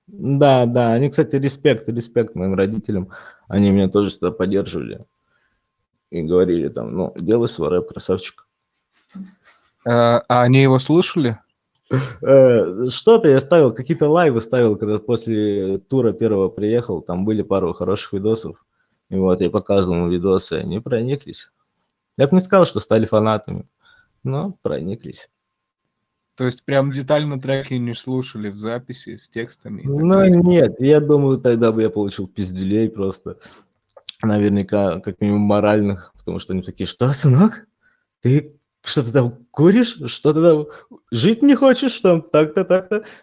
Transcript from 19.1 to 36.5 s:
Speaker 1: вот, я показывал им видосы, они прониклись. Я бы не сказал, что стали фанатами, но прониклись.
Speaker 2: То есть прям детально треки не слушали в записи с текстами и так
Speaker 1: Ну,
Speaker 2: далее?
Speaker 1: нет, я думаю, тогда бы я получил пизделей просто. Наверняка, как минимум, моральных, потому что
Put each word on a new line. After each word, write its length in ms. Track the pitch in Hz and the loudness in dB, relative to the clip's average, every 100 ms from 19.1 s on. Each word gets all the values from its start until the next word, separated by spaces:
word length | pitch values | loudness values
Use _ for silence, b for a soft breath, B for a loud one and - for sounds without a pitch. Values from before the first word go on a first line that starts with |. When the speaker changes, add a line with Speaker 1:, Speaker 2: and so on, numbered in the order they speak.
| 95 | -2
Speaker 1:
вот, 260 | 92 90 | 0 2
я 80 | 87 | 0
показывал 540 | 104 - 98 90 87 87 | -2 0 0 0 -2 -2
им 40 | |
видосы, 440 | 90 95 92 - | -2 0 -2 -2
они 260 | 78 76 95 | -8 -6 -8
прониклись. 680 | 135 117 123 139 - - - _ _ _ _ _ _ - | -6 -4 -4 -6 -10 -20 -20 _ _ _ _ _ _ -2
Я 100 | 139 | 2
бы 80 | 185 | 2
не 60 | |
сказал, 240 | 185 196 170 | 2 2 2
что 120 | - | 0
стали 260 | - 110 110 | 0 0 2
фанатами, 600 | 107 110 107 - 92 - _ b b b _ | 0 0 -2 -6 -12 -14 _ b b b _
но 320 | 131 139 196 - | -8 -6 -8 -8
прониклись. 680 | - 73 95 - - - - _ _ _ _ _ _ _ _ _ _ - | -6 -6 -8 -12 -14 -20 -20 _ _ _ _ _ _ _ _ _ _ -6
Speaker 2:
То 100 | 127 | -6
есть 180 | 127 | -4
прям 280 | - 139 139 | -2 0 0
детально 460 | 135 135 151 151 135 | -4 -2 -2 -2 -6
треки 340 | 135 135 135 | -4 -6 -4
не 200 | 127 120 | -6 -6
слушали 560 | 117 - 127 127 110 104 | -8 -6 -6 -6 -10 -12
в 60 | 101 | -10
записи 600 | 110 123 131 120 117 - | -10 -10 -12 -16 -16 -18
с 100 | - | -14
текстами 540 | 156 175 - 110 104 | -12 -12 -14 -16 -10
и 40 | 135 | -6
так 80 | |
Speaker 1:
Ну, 160 | 143 170 | -2 2
Speaker 2:
далее? 260 | 190 190 175 | 4 6 4
Speaker 1:
нет, 360 | 175 175 120 - | 4 4 2 2
я 220 | 135 151 | 2 2
думаю, 360 | 147 147 139 131 | 4 2 2 0
тогда 340 | 127 117 117 | 0 2 2
бы 100 | 110 | 2
я 80 | 110 | -2
получил 380 | 104 101 - 92 | -2 -4 -6 -10
пизделей 600 | - 92 92 95 107 110 | -8 -8 -6 -2 -2 -2
просто. 500 | 104 98 - - - B B _ _ _ _ - - | -4 -6 -6 -14 -18 B B _ _ _ _ -20 -6
Наверняка, 800 | 113 104 101 101 95 104 98 85 | -2 0 2 0 -2 -2 -2 -4
как 200 | 104 92 | -8 -4
минимум, 200 | 104 104 | -2 0
моральных, 720 | 104 104 104 104 101 98 - _ | 2 2 2 2 0 -4 -10 _
потому 220 | - 90 | -12 -10
что 140 | - | -8